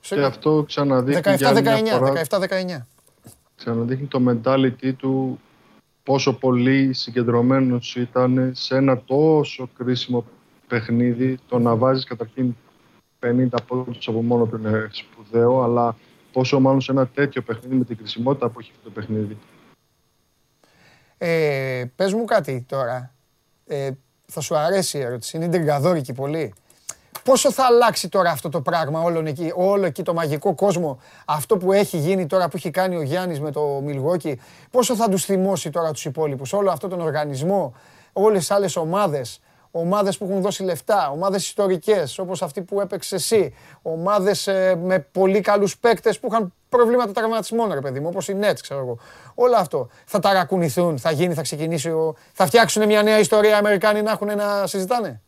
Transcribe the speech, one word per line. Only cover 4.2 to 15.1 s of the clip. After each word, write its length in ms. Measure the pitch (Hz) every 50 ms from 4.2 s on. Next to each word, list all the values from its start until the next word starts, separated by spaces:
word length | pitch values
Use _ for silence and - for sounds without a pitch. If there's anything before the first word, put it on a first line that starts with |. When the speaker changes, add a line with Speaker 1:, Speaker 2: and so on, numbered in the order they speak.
| 123
Speaker 1:
mentality 640 | 123 120 113 113 135 135 135 135 127 117 - - 131 135
του, 420 | 131 - 131 135 135 135 131 127 - _ _ _ _ _ _ _ _ _ _ _ _ _
πόσο 300 | - 131 139 - 143 127
πολύ 600 | - - 131 127 123 123 131 135 135 135 135 131
συγκεντρωμένος 1000 | - - - 117 123 120 117 120 120 120 127 131 135 135 127 123 120 120 - -
ήταν 560 | 123 123 123 - 127 127 127 127 131 127 131 127
σε 200 | 127 - - 131
ένα 260 | 131 135 135 131 123
τόσο 680 | - - 131 143 151 160 156 151 143 147 - - 127 123 _
κρίσιμο 480 | _ 123 120 127 120 - - 123 120 113 - - _ _ _ _ _ _
παιχνίδι. 720 | _ 123 117 113 117 117 117 123 123 120 117 127 131 131 127 _
Το 120 | _ 123 123
να 160 | 117 120 117
βάζεις 280 | 110 127 131 131 131 127
καταρχήν 520 | - 123 110 117 113 _ 131 131 123 117 - _ _ _ _ _ _ _ _ _ _ _ _
πενήντα 420 | - 123 120 127 131 123 120 120
πόντους 460 | 117 - 123 127 127 123 120 - -
από 140 | - 113 113
μόνο 240 | 113 120 123 117 117
του 120 | 110 113
είναι 320 | 113 110 107 107 110 110 104
σπουδαίο, 720 | - - - _